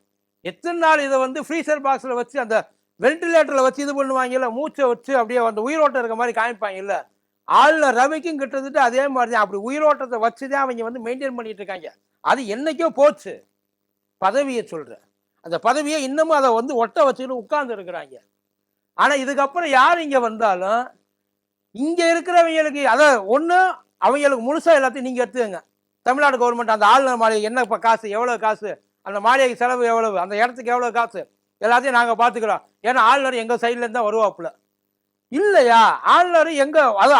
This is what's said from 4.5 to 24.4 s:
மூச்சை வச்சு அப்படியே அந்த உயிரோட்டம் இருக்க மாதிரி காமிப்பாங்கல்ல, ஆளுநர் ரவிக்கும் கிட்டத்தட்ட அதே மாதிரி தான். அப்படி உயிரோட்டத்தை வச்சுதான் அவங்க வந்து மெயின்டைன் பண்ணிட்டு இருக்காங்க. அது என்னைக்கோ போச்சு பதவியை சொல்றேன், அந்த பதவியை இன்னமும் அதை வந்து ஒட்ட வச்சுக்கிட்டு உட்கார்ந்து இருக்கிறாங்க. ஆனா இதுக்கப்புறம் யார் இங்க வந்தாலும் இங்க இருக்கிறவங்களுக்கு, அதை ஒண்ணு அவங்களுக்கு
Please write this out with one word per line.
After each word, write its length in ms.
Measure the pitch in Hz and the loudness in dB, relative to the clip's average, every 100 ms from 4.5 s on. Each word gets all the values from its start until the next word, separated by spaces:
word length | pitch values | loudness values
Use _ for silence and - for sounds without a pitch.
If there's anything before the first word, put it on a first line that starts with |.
மூச்சை 340 | 233 302 - 262 | -4 -8 -2 -2
வச்சு 260 | 240 - 269 | -2 -2 -2
அப்படியே 240 | 220 247 | 0 0
அந்த 200 | 226 214 | 0 -2
உயிரோட்டம் 380 | 240 320 294 254 | -2 0 0 0
இருக்க 140 | 233 226 | -4 -4
மாதிரி 140 | 240 220 | -4 -2
காமிப்பாங்கல்ல, 600 | 226 214 208 190 196 175 - _ _ _ - | -4 -4 -8 -8 -6 -6 -8 _ _ _ 0
ஆளுநர் 480 | 185 277 320 285 233 | 4 4 4 2 2
ரவிக்கும் 420 | 277 311 330 294 | 0 -2 -6 -8
கிட்டத்தட்ட 400 | 269 277 269 285 | -6 -8 -4 0
அதே 240 | 247 247 277 | 0 0 -2
மாதிரி 220 | 262 233 | -2 -2
தான். 120 | 233 | -2
அப்படி 160 | 202 196 220 | -2 -4 -8
உயிரோட்டத்தை 500 | 294 302 285 262 233 | -2 0 0 -4 -4
வச்சுதான் 400 | 226 233 269 277 | -4 -4 -6 -4
அவங்க 180 | 262 240 226 | -4 -6 -10
வந்து 160 | 254 | -10
மெயின்டைன் 340 | 226 262 277 240 | -10 -8 -8 -10
பண்ணிட்டு 240 | 220 196 | -12 -14
இருக்காங்க. 260 | 196 185 147 - _ _ | -14 -14 -16 -20 _ _
அது 160 | 147 233 226 | -2 -2 -2
என்னைக்கோ 340 | 220 311 294 330 254 | -6 -6 -2 -2 2
போச்சு 340 | 294 285 196 120 _ _ _ _ _ _ _ - | 2 2 -8 -16 _ _ _ _ _ _ _ -4
பதவியை 400 | 190 240 277 240 | -2 0 -2 -4
சொல்றேன், 400 | 185 165 123 110 _ _ _ _ 165 | -8 -12 -14 -20 _ _ _ _ -8
அந்த 100 | 165 | -4
பதவியை 420 | 220 277 294 311 | -2 -2 -2 -4
இன்னமும் 360 | 262 294 320 302 | -2 -2 0 2
அதை 100 | 262 226 | 2 2
வந்து 160 | 262 247 | -2 -2
ஒட்ட 160 | 226 - | -2 2
வச்சுக்கிட்டு 360 | 285 247 262 254 | 0 0 -6 -10
உட்கார்ந்து 320 | 202 294 262 208 | -6 -4 -4 -8
இருக்கிறாங்க. 400 | 180 170 143 127 _ _ _ _ _ _ _ - | -12 -14 -14 -20 _ _ _ _ _ _ _ 0
ஆனா 160 | 233 | 2
இதுக்கப்புறம் 580 | 277 262 277 277 349 330 262 | 2 -2 -2 -2 -2 2 4
யார் 260 | 294 349 | 4 2
இங்க 160 | 311 269 233 | 0 0 -2
வந்தாலும் 560 | 220 220 180 190 233 254 _ _ _ _ _ _ _ _ | 0 0 0 -2 -2 -4 _ _ _ _ _ _ _ _
இங்க 260 | 214 294 349 330 | -6 -4 0 2
இருக்கிறவங்களுக்கு, 720 | 339 349 349 330 320 302 285 | 0 2 2 4 2 -2 -2
அதை 240 | 262 247 302 240 190 262 | 0 4 4 4 0 -2
ஒண்ணு 220 | 330 359 370 - _ - | 2 2 2 -2 _ -2
அவங்களுக்கு 480 | 196 285 285 262 | 0 2 0 0